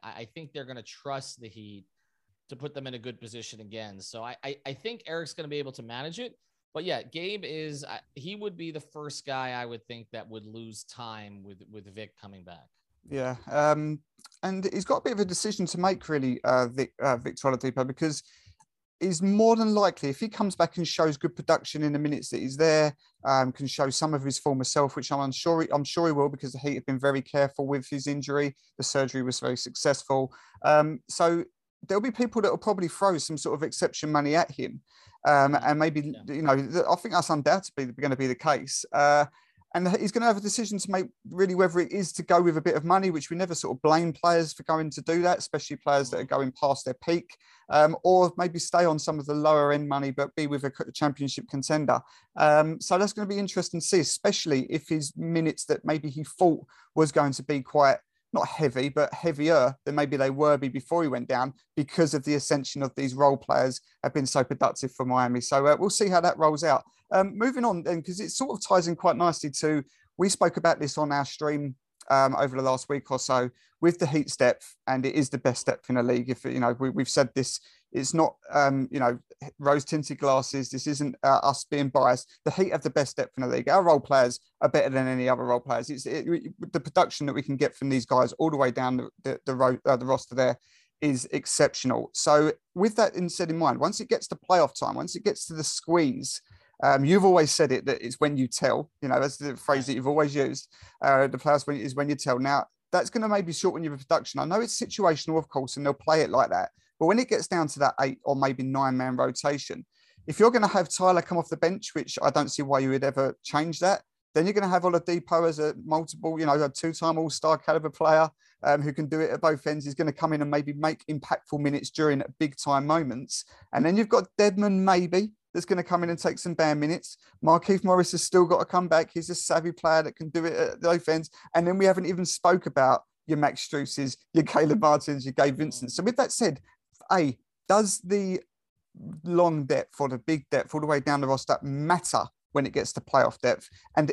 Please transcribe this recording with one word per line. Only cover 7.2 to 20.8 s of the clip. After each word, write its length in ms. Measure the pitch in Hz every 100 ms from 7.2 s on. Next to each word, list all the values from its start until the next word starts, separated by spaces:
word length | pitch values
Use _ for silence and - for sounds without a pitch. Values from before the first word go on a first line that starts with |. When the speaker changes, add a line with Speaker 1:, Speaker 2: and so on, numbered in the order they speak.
| 185 208
Speaker 1:
is, 400 | 151 156 156 143
I, 140 | - 113 -
he 220 | 135 156 208
would 200 | 208 170
be 140 | 165
the 80 | 151
first 480 | 147 151 147 - 143
guy 240 | 131 131
I 160 | 123 120
would 180 | 117 -
think 180 | 117 110
that 160 | 110 104
would 180 | 110 107
lose 380 | 113 113 110
time 580 | - - 117 110 104 101
with, 220 | 98 92 -
with 240 | 104 98
Vic 200 | 101 104 _
coming 280 | 104 95
back. 240 | 90 82 60 _ _ _ -
Speaker 2:
Yeah, 260 | 139 127 127 -
um, 480 | 143 151 151 151 151 _ _ - _
and 240 | 190 190 185
he's 120 | 190
got 140 | 180 277
a 20 |
bit 140 | 269
of 40 | 208
a 60 |
decision 420 | 190 170 214 208 175
to 140 | 175
make, 280 | 185 185 -
really, 300 | 151 131 123
uh, 240 | 127 127 123
Vic, 240 | 127 131 -
uh, 140 | 139 120
Victor 340 | 127 - 139
Oladipo, 340 | 127 135 131
because 380 | 131 - 160 147 - _ _ _ _ _ _ -
he's 200 | 185 165
more 360 | 196 208 226 226
than 180 | 220
likely, 360 | 208 190 - 143
if 100 | 135
he 80 | 220
comes 260 | - 202
back 220 | - 165
and 100 | -